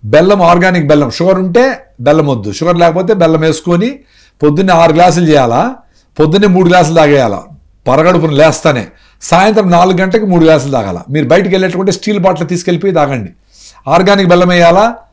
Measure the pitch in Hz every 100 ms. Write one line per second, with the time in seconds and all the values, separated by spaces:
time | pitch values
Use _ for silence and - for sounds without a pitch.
0 | 107 147 180 202 170 175 185 180 143 151
1 | 139 - 175 185 185 175 262 247 - _
2 | 120 156 147 127 104 98 160 170 170 165
3 | 185 214 165 160 160 156 - 175 226 285
4 | _ _ _ _ 151 147 190 170 170 160
5 | 180 165 170 151 123 117 214 262 _ _
6 | _ - 156 185 208 180 180 180 156 165
7 | 151 143 120 98 - - _ _ - 135
8 | 160 180 156 139 160 - 165 131 98 _
9 | _ _ - 170 202 220 196 175 180 180
10 | 190 226 208 180 160 156 139 131 98 87
11 | - 143 135 165 185 190 185 175 190 -
12 | - 208 185 180 165 175 180 175 196 175
13 | 143 135 98 _ _ _ - - - 160
14 | 190 202 185 175 180 175 170 175 226 240
15 | _